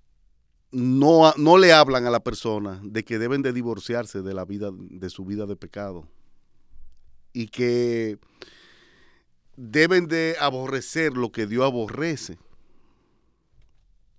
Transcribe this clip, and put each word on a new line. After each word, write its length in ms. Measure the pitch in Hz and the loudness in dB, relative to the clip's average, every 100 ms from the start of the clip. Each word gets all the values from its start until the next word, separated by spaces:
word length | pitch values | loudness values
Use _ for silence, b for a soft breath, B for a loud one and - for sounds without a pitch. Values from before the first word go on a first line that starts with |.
| _ _ _ _ _ _ _ | _ _ _ _ _ _ _
no 560 | 127 127 131 147 165 160 | -4 0 4 6 8 6
ha-, 60 | 147 | 6
no 200 | 151 185 | 6 8
le 160 | 180 | 10
hablan 320 | 160 135 127 120 | 8 8 2 2
a 60 | |
la 80 | 117 | 0
persona 600 | 123 107 113 104 101 95 | -2 -6 -4 -4 -6 -10
de 200 | 104 110 | -8 -8
que 140 | 113 110 | -4 -4
deben 240 | 120 139 | -2 -2
de 100 | 135 | -2
divorciarse 720 | 123 117 101 - 117 110 98 | -4 -6 -6 -6 -6 -6 -10
de 120 | 95 | -8
la 120 | 95 92 | -8 -8
vida, 240 | 101 101 | -8 -10
de 380 | 95 92 90 92 | -10 -16 -14 -12
su 160 | - 95 | -12 -10
vida 220 | 104 101 | -8 -8
de 80 | 95 | -10
pecado, 520 | 92 101 101 87 78 - - - _ _ _ - - - - - - 123 | -14 -14 -12 -12 -18 -20 -20 -20 _ _ _ -18 -18 -20 -20 -20 -14 -10
y 120 | 110 | -8
que 720 | - 120 120 120 117 110 104 _ B B B B B B B B B B _ _ - | -4 -2 0 0 -2 -4 -8 _ B B B B B B B B B B _ _ -20
deben 500 | 117 147 165 185 165 | -4 2 2 2 0
de 280 | 165 160 160 | -2 -2 -2
aborrecer 800 | 143 131 131 135 - 165 160 123 | -4 -4 -6 -8 -6 -4 -2 -2
lo 140 | 117 | -4
que 160 | 117 104 | -4 -4
Dios 180 | 117 135 | 0 0
aborrece 720 | 123 107 110 165 143 - 85 - - - - _ _ _ _ _ _ _ _ _ _ _ _ _ | -2 -6 -6 -6 -8 -12 -18 -20 -20 -20 -20 _ _ _ _ _ _ _ _ _ _ _ _ _